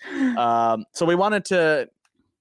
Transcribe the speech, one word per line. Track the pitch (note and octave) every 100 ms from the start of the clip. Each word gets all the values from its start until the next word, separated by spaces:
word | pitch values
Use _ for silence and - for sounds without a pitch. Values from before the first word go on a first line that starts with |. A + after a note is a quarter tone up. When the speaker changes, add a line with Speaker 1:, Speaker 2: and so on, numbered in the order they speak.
| -
Speaker 1:
<laughs> | C4+ C4 A#3
Speaker 2:
Um, | A#2+ A#2 A#2 A2 -
so | - E3+
we |
wanted | F3 G3+ G#3 -
to | F#3 D#3+ D3 B2 _ _ _ _ _